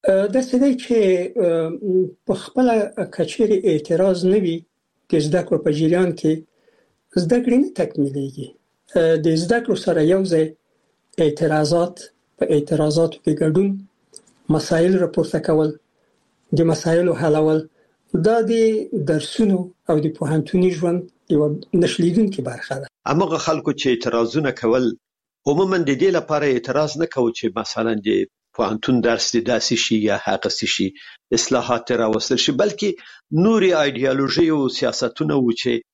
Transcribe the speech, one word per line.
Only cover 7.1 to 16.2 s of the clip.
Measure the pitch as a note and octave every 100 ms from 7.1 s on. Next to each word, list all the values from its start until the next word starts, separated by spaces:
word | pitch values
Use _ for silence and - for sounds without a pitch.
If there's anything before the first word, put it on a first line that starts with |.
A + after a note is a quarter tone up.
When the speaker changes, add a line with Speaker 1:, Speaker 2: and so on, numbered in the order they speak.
| -
Speaker 1:
زده | E3+ A#3+
کړې | B3
نه | A#3+ C#4+ -
تکمیلېږي. | D#3+ - C#3 C#3 C#3 C#3 C3+ - _ _ _ F#3
اه، | E3 D#3+
د | D#3+
زده | D#3+ E3+ A#3
کړو | A#3
سره | F3+ - E3+
یو | D#3 F#3+
ځای | F#3+ E3 D#3 D#3 _ _ _ _ _ -
اعتراضات، | D#3 D3+ D#3+ D#3 D3+ E3+ F3+ F3+ - _ _ _
په | -
اعتراضاتو | D3 D3 D#3 D3+ D3+ E3 -
کې | -
ګډون، | D3+ D#3+ D#3 G3 G3 - _ _ - _ _ -
مسایل | D#3 D3+ E3 F3 F#3+
راپورته | E3+ - D#3+ D#3
کول، | D#3+ D#3 D#3 D3+ _ _ _ _